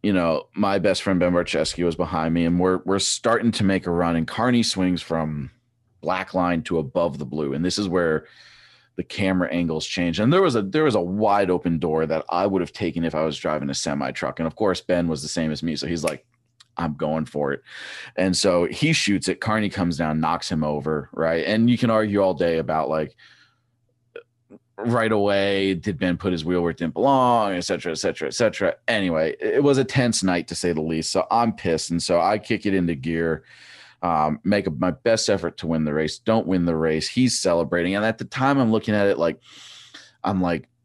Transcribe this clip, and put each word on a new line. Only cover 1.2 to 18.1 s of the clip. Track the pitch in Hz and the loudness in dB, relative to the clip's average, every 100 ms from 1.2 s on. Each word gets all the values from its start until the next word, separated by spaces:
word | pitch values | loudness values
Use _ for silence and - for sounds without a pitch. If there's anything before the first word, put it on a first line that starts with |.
Ben | 90 | 4
Barczewski | 87 85 78 78 - | 2 0 -2 -2 0
was | 87 80 | -2 0
behind | 82 85 80 | -2 -2 0
me, | 85 85 | 0 2
and | 87 | 2
we're, | 92 92 - | 2 0 0
we're | 98 | 0
starting | - - 120 117 113 | 0 0 0 2 2
to | 107 | 2
make | 98 95 90 | 0 0 0
a | |
run, | 85 85 82 | 0 2 0
and | 80 | -2
Carney | - 120 123 | 0 2 2
swings | 110 95 92 87 | 2 0 0 0
from | - 82 78 76 67 _ _ _ _ _ | -2 -4 -2 -6 -10 _ _ _ _ _
black | 76 92 95 | -4 -4 -2
line | 92 87 85 | 0 0 0
to | 80 82 | 0 -2
above | 71 90 85 69 | -2 0 -2 -2
the | 76 | -8
blue. | 76 73 | -6 -4
And | 69 | -2
this | 87 101 | -2 -2
is | 101 | -2
where | 90 85 78 - - - - - _ _ - | 0 2 0 -4 -20 -20 -20 -20 _ _ -12
the | |
camera | - - 98 92 85 | -10 -2 0 2 0
angles | 82 82 78 - | 0 -2 -4 -4
change. | - 87 80 | -2 -2 2
And | 110 | 2
there | 180 | 4
was | 185 117 | 4 0
a, | |
there | 98 151 | 0 0
was | 156 | 2
a | 107 | 2
wide | 87 101 107 101 98 | 0 0 2 4 2
open | 90 87 82 | 2 0 0
door | 82 80 80 | 0 0 0
that | 80 - | -2 -2
I | 87 98 | 0 2
would | 95 | 0
have | 82 | -2
taken | - 85 85 | -4 -4 -2
if | 82 | -2
I | 78 | 0
was | 80 73 | -2 -2
driving | 87 76 71 | -4 -4 -4
a | |
semi | 69 76 71 67 | -4 -4 -4 -4
truck. | - 69 - | -4 -6 -4
And | 82 | -6
of | - | 0
course, | 107 90 | 0 0
Ben | - 87 85 | 0 0 0
was | 76 | -2
the | 76 | -4
same | - 80 | -4 -2
as | 76 | -2
me. | 82 73 | -4 -4
So | 71 | -4
he's | 85 | -2
like, | 78 76 _ _ _ _ _ - | -2 -6 _ _ _ _ _ -6
"I'm | 82 | -6
going | 71 76 80 76 | -4 -2 -2 -4
for | 73 71 | -4 -4
it." | 69 - - - - - | -4 -10 -18 -16 -16 -10